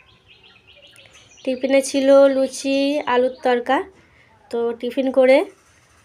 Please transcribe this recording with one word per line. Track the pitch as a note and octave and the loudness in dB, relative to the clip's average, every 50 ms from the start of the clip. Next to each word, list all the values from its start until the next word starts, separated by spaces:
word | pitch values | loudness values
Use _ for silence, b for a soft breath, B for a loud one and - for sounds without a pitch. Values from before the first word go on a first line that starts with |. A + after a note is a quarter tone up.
| _ _ _ _ _ _ _ _ _ _ _ _ _ _ _ _ _ _ _ _ _ _ _ _ _ _ _ _ - | _ _ _ _ _ _ _ _ _ _ _ _ _ _ _ _ _ _ _ _ _ _ _ _ _ _ _ _ -8
টিফিনে | C4 C4 B3+ C4 B3+ C4+ C#4 C4+ - | -6 -6 -4 -2 0 0 0 0 0
ছিল | - C#4 C4 C4+ C#4 C#4 C#4 C#4 C4+ | -2 -2 2 4 6 6 6 4 4
লুচি, | C4 C4+ C4 C4 - - C#4 C#4 C#4 C#4 C#4 C#4+ D4+ - - B3 | 0 -2 -4 -6 -8 -6 -4 -2 -2 -2 -2 -2 -4 -4 -4 -2
আলুর | B3 B3+ B3+ B3+ - - | -2 -2 -2 -4 -4 -4
তরকা। | B3+ B3 A#3+ A#3+ - C4 D#4 G4 - b b b b b b b b b b _ - | -2 -2 -2 -2 -2 -4 -4 -4 -8 b b b b b b b b b b _ -12
তো | - A#3 A#3 A#3 A#3 A#3 | -8 -6 -6 -6 -6 -8
টিফিন | - A#3+ A#3 C#4+ C4 C4+ B3+ C#4 | -10 -8 -6 -4 -4 -2 0 2
করে | B3+ B3+ C4 D4 G4 G4+ - _ _ _ _ _ _ _ _ _ _ | 4 4 4 2 2 -2 -10 _ _ _ _ _ _ _ _ _ _